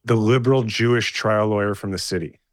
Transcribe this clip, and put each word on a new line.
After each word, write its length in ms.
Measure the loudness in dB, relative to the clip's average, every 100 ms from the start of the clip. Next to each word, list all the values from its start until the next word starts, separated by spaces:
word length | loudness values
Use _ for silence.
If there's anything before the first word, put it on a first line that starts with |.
| 0
The 100 | 2
liberal 480 | 4 2 4 2
Jewish 480 | 0 0 0 0 -2
trial 360 | -4 0 0 0
lawyer 280 | 0 -2 -4
from 160 | -6
the 60 | -6
city. 420 | -6 -6 -6 -14 _